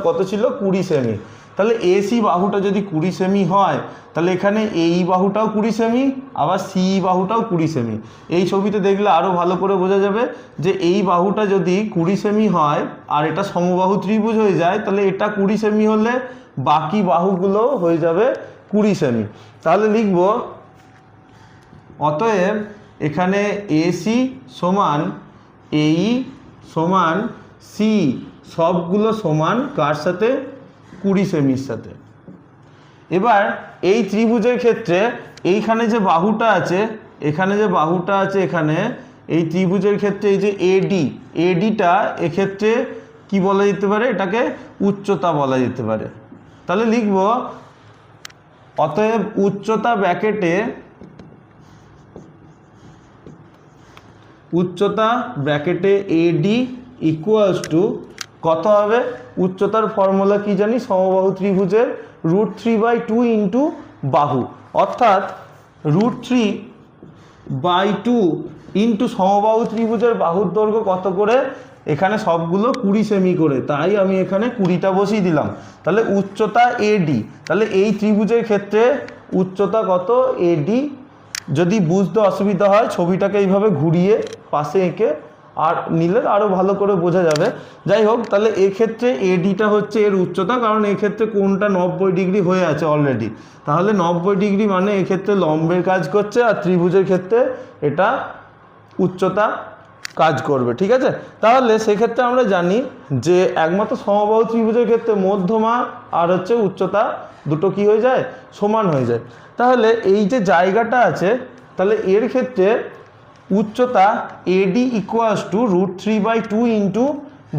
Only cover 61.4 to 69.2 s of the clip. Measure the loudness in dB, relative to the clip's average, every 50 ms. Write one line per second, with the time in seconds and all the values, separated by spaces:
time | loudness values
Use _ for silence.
61.4 | -2 0 0 0 0 2 2 2 2 0 -2 -8 -12 -18 -18 -6 -2 0 2 2
62.4 | 0 0 -4 -4 -2 0 0 2 2 2 0 0 -2 -2 0 0 2 2 2 0
63.4 | 0 0 0 0 0 0 -2 -6 -14 -20 -16 -10 -6 0 0 2 2 2 0 -2
64.4 | -2 -4 -8 -16 -20 -6 0 0 0 0 0 2 2 4 4 2 0 -4 -10 -14
65.4 | -18 -20 -20 -20 -20 -20 _ -8 -2 0 2 2 2 0 -2 -4 -4 -2 0 0
66.4 | 2 0 -2 -4 -10 -16 -20 -20 -20 -20 -20 -20 -20 -20 -20 -20 -20 -20 -20 -20
67.4 | -12 -10 -8 -4 -2 0 0 2 2 0 -2 -2 0 0 2 2 2 2 0 -2
68.4 | -6 -10 -14 -18 -20 -6 -2 0 0 0 0 0 -2 -2 -2 0